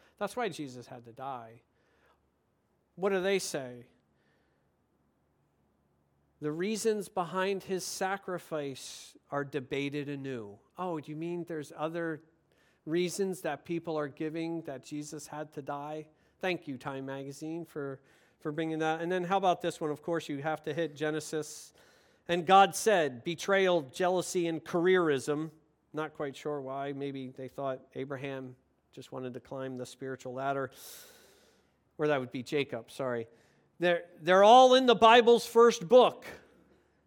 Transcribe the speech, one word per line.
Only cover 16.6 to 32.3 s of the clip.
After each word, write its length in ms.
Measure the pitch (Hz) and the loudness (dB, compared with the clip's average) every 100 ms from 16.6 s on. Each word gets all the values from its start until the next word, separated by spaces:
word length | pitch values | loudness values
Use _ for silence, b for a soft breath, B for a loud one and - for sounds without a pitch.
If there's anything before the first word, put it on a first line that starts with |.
| - | -6
you, 100 | 127 | -10
Time 280 | 147 135 135 | -8 -8 -8
Magazine, 580 | 135 139 139 156 165 | -10 -12 -10 -10 -10
for, 380 | 165 156 139 135 b b b _ | -10 -10 -10 -10 b b b _
for 120 | 156 | -8
bringing 280 | 151 160 160 | -4 -4 -2
that. 200 | 160 160 | -2 -2
And 100 | 170 | -2
then 140 | 185 | -2
how 140 | 175 196 | 0 2
about 240 | 190 170 | 2 0
this 180 | 175 - | -2 -6
one? 100 | 156 | -6
Of 120 | 143 | -6
course, 260 | - 165 - | -4 -6 -6
you 120 | 143 | -6
have 240 | 156 156 | -6 -6
to 100 | 160 | -6
hit 240 | 147 156 139 | -4 -6 -4
Genesis. 760 | 151 151 - 156 147 - - b b b b b - | -4 -4 -6 -6 -8 -14 -20 b b b b b -4
And 160 | 175 160 | -2 6
God 280 | 196 190 | 8 8
said, 520 | - 220 190 147 123 170 | 4 2 4 2 -2 -6
"Betrayal, 560 | 160 - 196 185 175 135 | -4 0 2 4 2 0
jealousy, 540 | - 180 185 170 185 170 | -2 0 2 0 -2 -2
and 160 | 160 | -2
careerism." 880 | - 175 180 185 165 135 131 147 156 - _ _ _ | -2 2 4 6 4 2 0 -4 -4 -12 _ _ _
Not 220 | 151 156 | -8 -8
quite 240 | 151 143 135 | -6 -8 -8
sure 240 | 151 147 | -6 -6
why. 320 | 131 139 143 | -6 -8 -6
Maybe 400 | 139 139 135 131 131 | -6 -8 -8 -12 -12
they 140 | 131 | -14
thought 320 | - 139 131 - 131 | -6 -6 -6 -10 -10
Abraham 600 | 139 131 139 135 131 127 _ _ _ | -8 -8 -8 -8 -12 -16 _ _ _
just 180 | - - | -20 -14
wanted 220 | 135 127 | -12 -10
to 80 | 123 | -12
climb 360 | - 135 131 127 | -12 -10 -8 -10
the 80 | 123 | -12
spiritual 480 | - 135 127 131 | -12 -12 -10 -10
ladder. 380 | 127 139 139 127 B B B B B B B B B B _ _ - | -4 -2 -2 -4 B B B B B B B B B B _ _ -4
Or 100 | 151 | -2
that 140 | 143 | 0
would 100 | 123 | -4